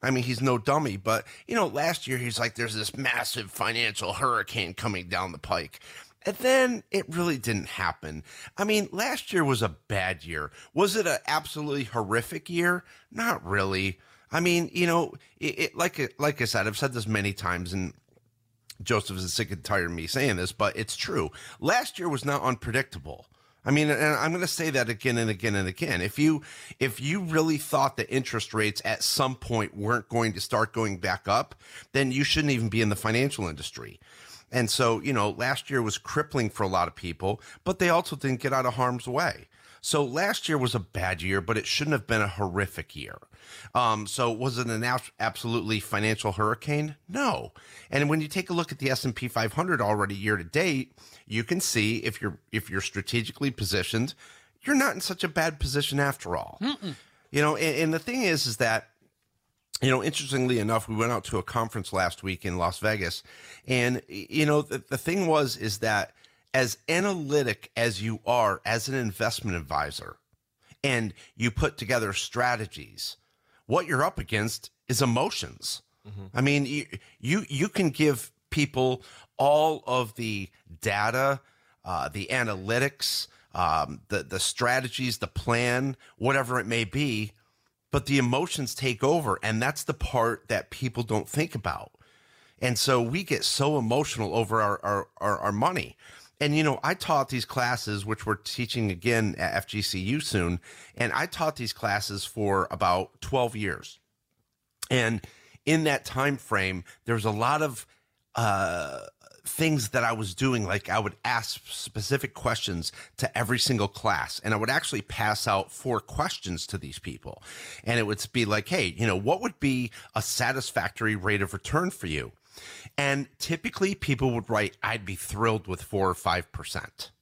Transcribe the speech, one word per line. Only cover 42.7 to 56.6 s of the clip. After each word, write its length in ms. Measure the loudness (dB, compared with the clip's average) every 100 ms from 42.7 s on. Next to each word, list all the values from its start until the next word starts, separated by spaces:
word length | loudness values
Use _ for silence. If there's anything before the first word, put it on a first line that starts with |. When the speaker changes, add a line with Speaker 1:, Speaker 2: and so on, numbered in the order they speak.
| -4 -12
Speaker 1:
year. 240 | -12 -14 -14 -20 -20 -20 -20 -4
Um, 320 | 2 4 2 -2
so 240 | 0 0
was 260 | 2 -2 -2
it 120 | -2
an 160 | -2
ab-, 160 | 0 -2 -4 _
absolutely 640 | -4 -2 -2 -2 0 -2
financial 500 | 0 0 2 2 -2
hurricane? 640 | 0 0 0 -2 -2 -2 -6 _
No. 440 | -2 0 0 -6 -16 -20 -20 -4
And 180 | 0 2
when 120 | 2
you 80 | 0
take 200 | -4 -2
a 40 |
look 160 | -2 -2
at 80 | -2
the 100 | -2
S 160 | 0
and 120 | -2 -4
P 100 | -4
five 280 | 0 -2
hundred 260 | 0 0 2
already 340 | 2 2 0
year 220 | 0 0 0
to 80 |
date, 480 | 0 0 2 0 -4 _ -20 -20 -4
you 160 | -2
can 180 | 0 0
see 360 | 0 2 2 2
if 240 | -2 -4
you're, 160 | -6 -6 _
if 180 | -6 -2
you're 100 | -4
strategically 680 | -4 -6 -2 -2 -2 -2 -4
positioned, 640 | -2 -2 0 0 0 -2 -4 -20 -20 _ _
you're 140 | 0 4
not 180 | 4
in 60 | 0
such 240 | -4 -2
a 40 | -2
bad 300 | 2 0 0
position 400 | 0 0 0 2
after 380 | 0 0 -4 -4
all. 220 | -4 -4